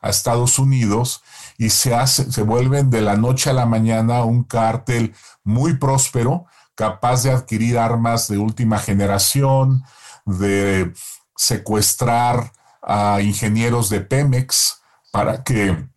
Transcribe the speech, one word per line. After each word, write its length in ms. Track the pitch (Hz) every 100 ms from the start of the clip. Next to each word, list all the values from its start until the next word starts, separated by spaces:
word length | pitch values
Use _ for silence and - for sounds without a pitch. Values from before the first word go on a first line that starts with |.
a 100 | -
Estados 480 | 101 - 120 123 -
Unidos, 640 | 135 131 113 104 123 - _ - - -
y 120 | 110
se 240 | - 131
hace, 360 | 117 131 - 131
se 100 | 117
vuelven 480 | 107 117 127 143 139
de 120 | 113
la 140 | 107 101
noche 340 | 117 127 147
a 20 |
la 140 | 131 120
mañana 580 | 113 113 113 113 123
un 180 | 113 117
cártel 720 | 117 120 113 117 - 120 113 - - -
muy 300 | - 113 151
próspero, 720 | 131 135 135 - 123 117 170 - _ _
capaz 480 | - 107 104 123 123
de 80 | 127
adquirir 480 | 127 - 110 113 120
armas 480 | 113 117 117 117 -
de 120 | 101
última 420 | 107 113 117 107
generación, 1040 | - 98 98 98 - 139 135 135 135 131 - - - -
de 680 | - 92 101 98 101 95 87 87 - - _ -
secuestrar 1160 | - 107 - 107 104 - 120 117 120 - 113 _ _ _
a 380 | - 104 104 101
ingenieros 680 | 104 98 110 110 117 120 101
de 100 | 101
Pemex 800 | 92 135 143 127 127 - - - _ _ _
para 320 | 101 - -
que 420 | 131 120 101 82 -